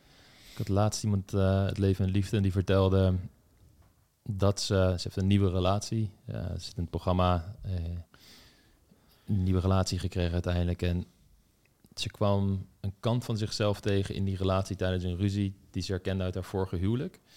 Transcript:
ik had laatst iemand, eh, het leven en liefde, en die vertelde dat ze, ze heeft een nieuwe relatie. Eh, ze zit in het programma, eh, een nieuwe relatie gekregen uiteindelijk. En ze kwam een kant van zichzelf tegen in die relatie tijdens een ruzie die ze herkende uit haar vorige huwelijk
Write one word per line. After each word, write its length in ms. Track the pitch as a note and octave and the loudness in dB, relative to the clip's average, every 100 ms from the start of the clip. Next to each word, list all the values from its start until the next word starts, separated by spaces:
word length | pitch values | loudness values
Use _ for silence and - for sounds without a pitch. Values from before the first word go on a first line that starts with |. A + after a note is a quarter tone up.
| _ - - - - | _ -20 -20 -20 -16
ik 60 | - | -8
had 100 | A2 | 0
laatst 360 | G2 G#2+ - | 2 2 0
iemand, 300 | A2 G2 F#2+ | 0 0 0
eh, 320 | G2+ F#2+ F#2+ G2 | 2 4 4 2
het 120 | G2 | 2
leven 280 | G2 F#2+ F#2+ | 2 2 2
en 60 | |
liefde, 260 | F#2+ F#2+ A2 | 0 0 2
en 60 | |
die 80 | G2 | 2
vertelde 600 | F#2+ F#2 G2 F#2+ F#2+ F#2 F#2 F2+ - _ _ - _ _ _ _ _ - | 2 4 4 6 6 4 2 -4 -14 _ _ -20 _ _ _ _ _ -10
dat 320 | G2 G2 G2+ | 0 2 2
ze, 120 | - G2 F#2 F2+ | 0 2 2 0
ze 40 | |
heeft 120 | - - | -4 -2
een 100 | F#2+ | 2
nieuwe 220 | G2+ G2 | 4 4
relatie. 640 | F2+ F2+ G2+ - A2+ G#2 - - | 2 0 0 -2 -4 -4 -8 -10
Eh, 100 | A2 G2+ | -8 -6
ze 140 | E2+ | -8
zit 160 | - - | -8 -8
in 60 | |
het 80 | F2 | -6
programma, 640 | E2+ - F2+ F2+ F2 E2+ - | -4 0 2 4 2 -2 -10
eh, 100 | - F2+ E2 F2 - - - - - _ _ _ _ _ _ _ - | -8 -6 -6 -8 -12 -20 -20 -20 -20 _ _ _ _ _ _ _ -4
een 180 | G#2 | -2
nieuwe 160 | F#2 F#2 | 2 2
relatie 400 | F#2+ F#2+ F#2 F#2 | 2 2 0 -2
gekregen 340 | F2+ F#2 F2 | -4 -2 -2
uiteindelijk. 480 | F2 F2 F2 F2 F2 | -2 -2 0 0 -2
En 240 | F2+ F2 - _ _ _ _ _ _ _ _ - | -2 -2 -4 _ _ _ _ _ _ _ _ -10
ze 140 | - | -8
kwam 560 | - G#2 G2 G2 F#2+ - _ | -2 2 2 2 -2 -6 _
een 140 | G2+ - | -10 -4
kant 240 | A#2 A#2+ - | -2 -2 -2
van 120 | A2 | -4
zichzelf 420 | G#2+ - G#2 G2+ | -4 0 0 0
tegen 360 | G#2+ G2 G2 - | 0 0 0 -4
in 100 | G2 | -4
die 120 | F#2 | 0
relatie 380 | F#2+ F#2+ F#2+ F#2+ | 0 0 0 -2
tijdens 280 | F#2 F#2 | -2 -2
een 140 | F2+ F2 | -2 -2
ruzie 380 | G2+ G2+ G2 F#2+ - | 0 0 -2 -6 -10
die 100 | F#2 | -8
ze 80 | F2+ | -4
herkende 320 | F#2 G2 F#2+ | -4 -2 -2
uit 100 | F#2 | -2
haar 100 | F#2 | -4
vorige 320 | F2 F#2+ F#2+ F2 | -4 -4 -4 -2
huwelijk 440 | F#2+ B2 F3+ - _ | -2 -2 -4 -12 _